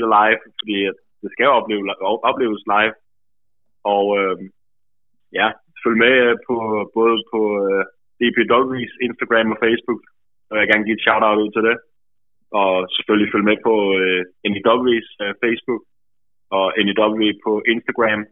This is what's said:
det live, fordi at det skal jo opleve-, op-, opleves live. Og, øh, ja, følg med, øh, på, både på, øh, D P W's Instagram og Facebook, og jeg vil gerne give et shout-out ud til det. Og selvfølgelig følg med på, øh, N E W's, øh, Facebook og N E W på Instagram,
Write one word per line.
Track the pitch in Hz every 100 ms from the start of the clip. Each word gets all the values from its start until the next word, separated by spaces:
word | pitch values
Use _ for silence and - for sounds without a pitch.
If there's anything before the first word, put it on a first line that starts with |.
det | 113 104
live, | 107 110 113 -
fordi | 107 101 98
at | - _ _
det | 101
skal | - 135
jo | 123
opleve-, | 104 104 98 - 95
op-, | 117 123
opleves | 131 120 104 -
live. | 104 110 - _ _ _ _ _ _ _ _ 104 101
Og, | 101 101
øh, | 95 90 95 _ _ _ _ _ _ _ _ -
ja, | 107 - _ -
følg | 123 113 117
med, | 131 120
øh, | 113 -
på, | 117 113 107 98 113
både | 113 113 -
på, | 113 107 101 98
øh, | 98 - _ _ -
D | 120 117
P | 110 120 131
W's | 131 117 - 123
Instagram | - 117 113 113
og | 107 113
Facebook, | 117 - 107 _ _ _ _ _
og |
jeg | 107
vil | 107
gerne | 107 104
give | 107
et | 110
shout-out | 110 110 107
ud | 104
til | 110 110
det. | 120 _ _ _ _ _ _ _ 104
Og | 95 92 92 -
selvfølgelig | - 107 101
følg | 107 104
med | 107 120
på, | 110 98 95
øh, | 92 90 90 _ 104
N | 101
E | 113 123
W's, | 127 117 - -
øh, | 101 -
Facebook | 120 117 - 113 _ _ _ _ _ _ _ 98
og | 95 110 101
N |
E | 98 107
W | 110 107 104 110
på | 104 120
Instagram, | 113 - - 110 107 104